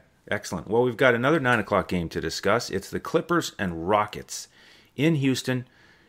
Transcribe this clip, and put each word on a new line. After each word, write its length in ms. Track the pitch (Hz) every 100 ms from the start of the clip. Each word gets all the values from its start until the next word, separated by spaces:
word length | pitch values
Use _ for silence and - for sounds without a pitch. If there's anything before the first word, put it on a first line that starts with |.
| _ _ -
Excellent. 380 | 104 - 87 87
Well, 140 | 117
we've 120 | 123 110
got 180 | 131
another 280 | 117 131 165
nine 180 | 127 117
o'clock 300 | 95 98 -
game 180 | 90 80
to 140 | 85
discuss. 480 | 78 - 98 117 -
It's 200 | 95 -
the 120 | 92
Clippers 500 | - 170 165 170 - -
and 300 | 95 82 87
Rockets 580 | 104 107 - - - - _ - - _ -
in 200 | 156 151
Houston. 520 | 135 123 - 127 123 _ _ _